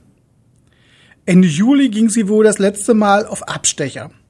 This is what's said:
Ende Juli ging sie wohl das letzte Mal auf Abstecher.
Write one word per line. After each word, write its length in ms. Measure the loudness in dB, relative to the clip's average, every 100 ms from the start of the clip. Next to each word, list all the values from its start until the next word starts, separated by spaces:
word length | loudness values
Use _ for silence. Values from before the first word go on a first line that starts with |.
| _ _ _ _ _ _ _ _ _ _ _ _
Ende 240 | 0 2 4
Juli 400 | 2 2 2 0
ging 220 | 0 0
sie 180 | 0 0
wohl 160 | 2
das 140 | 2 2
letzte 340 | -2 -2 0
Mal 320 | 0 2 0
auf 240 | -2 -10 -10
Abstecher. 640 | -6 -6 -6 -8 -10 -16 -20